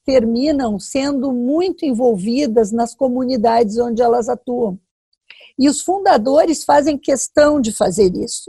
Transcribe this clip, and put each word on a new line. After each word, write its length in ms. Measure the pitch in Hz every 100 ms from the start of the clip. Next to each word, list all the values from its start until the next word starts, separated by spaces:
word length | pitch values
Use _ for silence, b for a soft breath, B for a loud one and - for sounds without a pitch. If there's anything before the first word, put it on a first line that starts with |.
terminam 760 | - 262 220 233 294 285 233 202
sendo 540 | - 269 285 277 269
muito 520 | 247 240 311 370 -
envolvidas 840 | 302 226 254 202 202 247 285 226 208
nas 240 | 233 233
comunidades 840 | - 262 247 254 254 226 233 214 226
onde 220 | 240 226
elas 280 | 240 240 240
atuam. 500 | 247 - 247 220 185 _ _ _ _ _ B B -
E 100 | 277
os 120 | -
fundadores 840 | - 392 381 277 240 285 339 294
fazem 340 | - 294 285 277
questão 640 | - 269 - 302 294 294
de 120 | 220
fazer 420 | - 196 180 185
isso. 340 | 185 - -